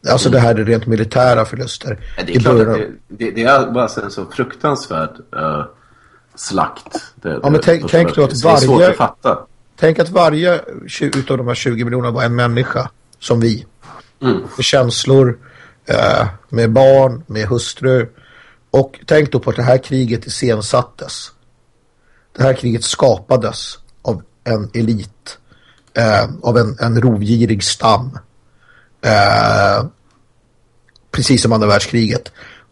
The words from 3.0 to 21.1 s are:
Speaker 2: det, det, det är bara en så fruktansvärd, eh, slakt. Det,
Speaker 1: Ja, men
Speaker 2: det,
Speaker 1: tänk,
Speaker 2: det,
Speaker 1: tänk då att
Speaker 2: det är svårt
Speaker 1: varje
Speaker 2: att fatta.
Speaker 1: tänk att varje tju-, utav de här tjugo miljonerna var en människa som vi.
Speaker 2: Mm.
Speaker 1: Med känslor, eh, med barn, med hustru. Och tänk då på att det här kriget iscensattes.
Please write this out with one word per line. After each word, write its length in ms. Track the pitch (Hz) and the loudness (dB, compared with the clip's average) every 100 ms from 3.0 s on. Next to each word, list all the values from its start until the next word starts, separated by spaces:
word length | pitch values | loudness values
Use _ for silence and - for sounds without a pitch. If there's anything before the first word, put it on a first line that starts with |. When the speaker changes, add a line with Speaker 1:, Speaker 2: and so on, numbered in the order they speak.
| _ | _
Speaker 2:
det, 160 | 107 | -10
det, 60 | 113 | -8
det 120 | 104 | -2
är 260 | 117 139 - | 2 2 2
bara 180 | 120 113 - | -2 -2 -4
en 60 | 101 | -10
så 160 | - 92 | -10 -12
fruktansvärd, 840 | - 123 - 151 139 - 82 80 - - - | -6 -6 -4 -4 -4 -6 -6 -6 -10 -16 -6
eh, 280 | 80 76 76 _ _ _ _ _ _ | -6 -6 -10 _ _ _ _ _ _
slakt. 680 | - - 95 78 - - - - | -16 -8 -4 -4 -8 -16 -16 -16
Det, 140 | _ 85 | _ -10
Speaker 1:
Ja, 100 | 69 | -4
men 100 | 143 | 0
Speaker 2:
det, 60 | 151 | 2
Speaker 1:
tänk, 200 | - 170 | 2 2
Speaker 2:
det, 60 | - | 2
Speaker 1:
tänk 260 | 165 170 | 2 2
då 100 | 160 | 2
att 60 | 139 | 0
Speaker 2:
det 180 | 131 156 | 2 4
är 80 | 151 | 4
svårt 180 | 131 131 | 4 4
Speaker 1:
varje 100 | 180 | 4
Speaker 2:
att 60 | 175 | 2
fatta. 420 | 120 - 131 95 - _ _ _ | -4 -2 -4 -4 -8 _ _ _
Speaker 1:
tänk 220 | 160 160 | 0 2
att 100 | 170 | 0
varje 500 | 185 165 151 175 175 - - - | 2 2 2 0 -2 -4 -16 -16
tju-, 220 | - 147 139 | -6 -4 -4
utav 200 | 131 131 | -4 -4
de 100 | 120 | -4
här 60 | |
tjugo 300 | 120 135 113 | -4 -4 -4
miljonerna 260 | 120 123 120 | -4 -4 -4
var 120 | 117 | -2
en 120 | 120 120 | -2 0
människa 540 | 120 117 127 - 127 _ _ _ | 0 0 -2 -4 -6 _ _ _
som 200 | - 117 | -2 2
vi. 260 | 117 110 - _ - - - _ | 2 0 -8 _ -20 -20 -20 _
Speaker 2:
Mm. 180 | 131 - - - | -2 -2 -4 -6
Speaker 1:
Med 80 | |
känslor, 760 | 127 139 123 117 - 135 127 117 - - - _ - | 0 2 2 -2 2 4 4 0 -12 -20 -20 _ -4
eh, 400 | 107 107 - 107 - _ | 0 2 0 -2 -6 _
med 240 | 110 113 | -2 2
barn, 500 | 113 135 135 131 120 - | 4 6 6 4 -2 -10
med 200 | 104 101 | -8 -4
hustru. 600 | 120 - - 131 127 113 _ _ - - _ _ | -4 -4 -4 0 0 0 _ _ -20 -20 _ _
Och 300 | 151 131 - - | 0 0 -6 0
tänk 260 | 156 147 | 2 2
då 60 | 127 | -2
på 100 | - | -4
att 60 | 110 | -4
det 60 | |
här 160 | 123 127 | 2 2
kriget 480 | - 131 123 113 113 | 2 -2 -2 -4 -6
iscensattes. 1000 | - 127 107 107 123 127 - 139 | -4 -2 -2 0 -2 -2 -12 -14